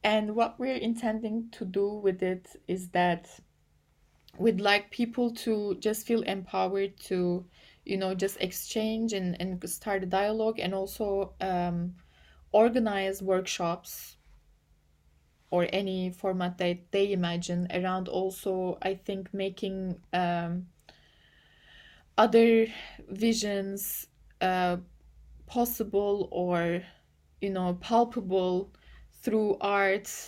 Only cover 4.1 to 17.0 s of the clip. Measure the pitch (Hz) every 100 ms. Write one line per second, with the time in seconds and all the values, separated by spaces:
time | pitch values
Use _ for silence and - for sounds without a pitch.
4.1 | _ - - 226 190 202 202 202 - 233
5.1 | 240 240 233 233 214 208 190 214 214 -
6.1 | 226 - 196 185 190 185 196 196 190 -
7.1 | 180 180 180 180 - - - - 190 190
8.1 | 185 196 - 180 - - 220 220 220 226
9.1 | 196 180 180 185 180 175 - 220 196 185
10.1 | 190 208 220 220 220 180 190 190 - 208
11.1 | 196 190 - 190 180 175 175 175 180 -
12.1 | _ - - - 208 233 240 220 196 190
13.1 | 196 190 185 185 - 170 175 - - -
14.1 | - _ - _ _ _ _ _ _ _
15.1 | _ _ _ _ 175 175 190 196 185 185
16.1 | 180 190 185 180 180 180 175 - 202